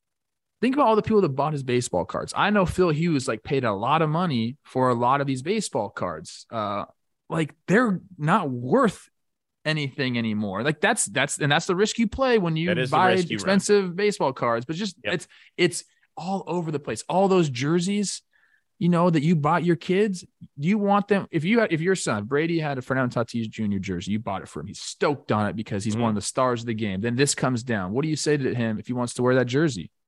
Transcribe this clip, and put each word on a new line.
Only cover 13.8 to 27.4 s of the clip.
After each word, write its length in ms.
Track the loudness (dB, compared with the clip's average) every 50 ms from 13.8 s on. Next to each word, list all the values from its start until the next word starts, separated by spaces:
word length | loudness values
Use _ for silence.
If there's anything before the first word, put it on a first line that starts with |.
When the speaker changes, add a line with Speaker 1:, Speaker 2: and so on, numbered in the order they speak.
| 4 0 -2
Speaker 1:
baseball 380 | 0 0 0 0 0 0 -2 0
cards, 340 | 0 0 0 0 0 -2
but 80 | -4 -6
just 220 | -6 -6 -8 -8 _ -6
Speaker 2:
Yep. 100 | -4 -4
Speaker 1:
it's, 140 | -4 -6 -8 _ -20 -20 -10 0
it's 280 | 2 2 2 2 -2 -12 _ _ _ _ _ -16
all 260 | -10 -6 -4 -4 -4 -4 -4
over 240 | -4 -4 -2 -4 -4
the 80 | -6
place. 240 | -4 -6 -8 -8 -6 -2
All 200 | 0 2 4 4
those 200 | 6 4 4 2
jerseys, 760 | 0 -2 0 2 2 2 2 0 0 -2 -2 -4 -6 -8 _ _ _ _ _ _ _ _ _ _ _ -2
you 80 | 2 2
know, 200 | 4 4 4 4
that 120 | 4 4 4
you 140 | 4 2
bought 260 | 2 2 2 2 2 2
your 140 | 2 0
kids, 480 | 0 0 0 2 2 2 0 0 -6 -10 -16 _ -20 -20 -20 -10
you 220 | -4 0 0 0 2
want 280 | 2 2 2 2 2
them, 220 | 2 0 0 0 -2
if 140 | -4 -2 0
you, 160 | 2 2 2
if 200 | 2 2 0 0
your 140 | 0 0 0
son, 300 | 0 0 -2 -2 -2 -2
Brady 340 | -2 0 0 0 2 0 -2
had 200 | -2 -2 -4 -6
a 40 | -4
Fernando 380 | -2 0 0 0 0 0 -2
Tatis 280 | -2 -2 -2 -4 -4 -4
Junior 300 | -4 -4 -2 -2 -2 -2
jersey, 340 | -2 -4 -4 -4 -4 -4 -4
you 60 | -4
bought 240 | -4 -4 -8 -8 -8
it 60 | -10
for 120 | -12 -12
him. 60 | -12
He's 140 | -12 -12 -12
stoked 500 | -12 -12 -6 -2 0 0 0 -2 -2 -2
on 160 | 0 0 0
it 80 | 0 -2
because 300 | -6 -8 -6 -6 -6 -4
he's 100 | -4 -2
Speaker 2:
Mm-hmm. 80 | 0 0
Speaker 1:
one 60 | 0
of 40 | 0
the 60 | -2 -4
stars 400 | -4 -2 0 0 0 0 -2 -4
of 40 |
the 80 | -6 -6
game. 260 | -4 -4 -4 -4 -4
Then 140 | -4 -2 0
this 200 | 2 2 2 0
comes 280 | 0